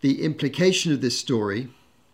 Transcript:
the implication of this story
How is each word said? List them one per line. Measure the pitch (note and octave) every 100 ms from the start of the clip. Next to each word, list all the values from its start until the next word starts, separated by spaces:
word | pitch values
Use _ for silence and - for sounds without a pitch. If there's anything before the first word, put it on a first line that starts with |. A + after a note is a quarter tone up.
the | C3+ C3+
implication | D#3+ D3 C#3+ - F3+ F#3 E3+
of | C#3
this | B2 -
story | - A#2+ G#2 G2+ B2+ - _ _ _